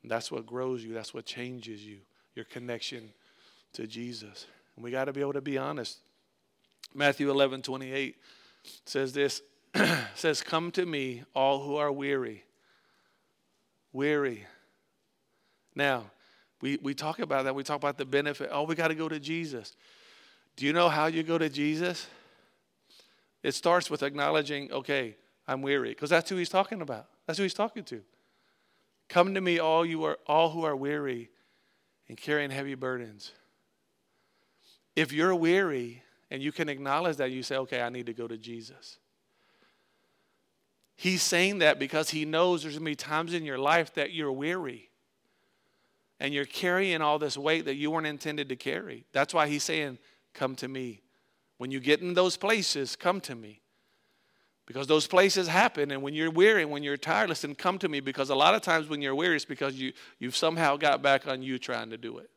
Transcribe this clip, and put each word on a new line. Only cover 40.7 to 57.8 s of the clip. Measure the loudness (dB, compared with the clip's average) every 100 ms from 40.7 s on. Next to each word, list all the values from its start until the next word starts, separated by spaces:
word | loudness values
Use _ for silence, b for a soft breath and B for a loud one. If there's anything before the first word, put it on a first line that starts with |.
| _ _ _
He's | 0 2
saying | 2 4 4 6
that | 4 4
because | 0 0 0
he | -2
knows | 0 2 4 2
there's | -2
gonna | -6 -6
be | -6
times | -2 -2 0
in | -4
your | -4 0
life | 4 4 4
that | -2 -4
you're | -2 -2
weary | -2 -2 -2 -6 -10 -20 _ _ _ _ _ _ _ _ _ _ _ _ _
and | -4
you're | -2
carrying | -4 -2 0 2 2 2
all | 2 2
this | 0 -2
weight | 0 2 0
that | -2
you | 0
weren't | -2 -2
intended | -4 -6 -4 -6
to | -6
carry. | -4 -4 -6 -14 -2
That's | 0 2
why | 2 2
he's | 0
saying, | 0 -2 -2 -8 b b b
"Come | -4 -4 -2
to | -8
me." | -6 -8 -10 _ _ _ _ _ _
When | -6
you | -4
get | 2 2
in | 2
those | 2 2 2
places, | 2 2 2 -2 -4 -2
"Come | 0 0
to | -4 -14
me." | -16 -20 _ _ _ _ _ _ _ _ _ _
Because | -10 -6 4
those | 4 6
places | 6 6 4 4
happen, | 6 4 4 -2
and | -2
when | -4
you're | -2 0
weary, | 8 8 8
when | 2 -2
you're | -4 -4
tired, | 0 2 2
listen, | 0 -4
come | -2 -2
to | 0